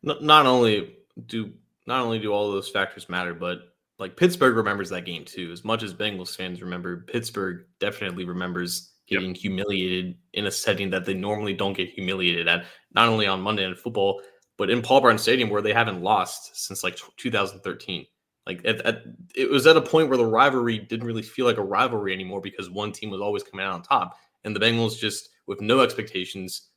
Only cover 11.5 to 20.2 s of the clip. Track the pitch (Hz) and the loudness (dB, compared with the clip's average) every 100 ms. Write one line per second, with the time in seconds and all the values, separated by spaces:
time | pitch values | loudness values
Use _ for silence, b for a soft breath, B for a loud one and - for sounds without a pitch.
11.5 | 92 98 98 90 - 92 95 90 85 85 | -2 -2 -2 -6 -6 -6 0 0 0 0
12.5 | 87 87 B B - 117 110 101 95 95 | 0 -2 B B 2 4 4 2 0 -2
13.5 | 107 95 90 - 113 98 92 B B B | -2 -2 -4 -6 0 0 0 B B B
14.5 | _ 101 120 117 135 131 110 110 127 113 | _ 0 0 6 8 8 6 4 2 2
15.5 | 104 104 104 110 92 90 104 90 - - | 0 2 2 2 0 2 2 2 -4 -14
16.5 | - - 98 92 90 - - 123 110 95 | -12 -10 -6 -6 -6 -16 -8 -4 0 -2
17.5 | 95 98 - - 87 67 _ _ _ - | -4 -10 -10 -8 -10 -10 _ _ _ -12
18.5 | 90 101 110 - 113 - - - - 131 | -6 -4 -2 -2 -4 -8 -20 -14 -4 0
19.5 | 139 143 160 - 160 156 131 | 4 8 6 6 2 4 4